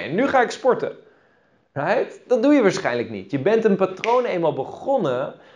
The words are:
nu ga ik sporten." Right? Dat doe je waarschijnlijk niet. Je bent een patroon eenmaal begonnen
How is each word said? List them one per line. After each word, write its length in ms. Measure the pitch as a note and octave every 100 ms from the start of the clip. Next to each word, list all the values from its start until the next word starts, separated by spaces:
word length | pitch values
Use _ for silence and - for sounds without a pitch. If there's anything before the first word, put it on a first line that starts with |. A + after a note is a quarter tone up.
| G#2
nu 180 | F3+ C4+
ga 140 | C4
ik 80 | A3+
sporten." 460 | - B3+ F3 A#2 - - _ _ _ _ _ _
Right? 480 | C3+ D#3+ B3 - - -
Dat 160 | A#3+
doe 120 | C#4
je 80 | C#4+
waarschijnlijk 480 | G3 - B2+ A#2+ G#2
niet. 200 | G2+ F#2+
Je 80 | C#3
bent 260 | F3 A3
een 120 | A3 F#3+
patroon 480 | F#3 F#3 A3 B3+
eenmaal 280 | A3+ F3+ D#3+
begonnen 840 | C3+ B2+ - C4 C4+ D3 B2 D3 - -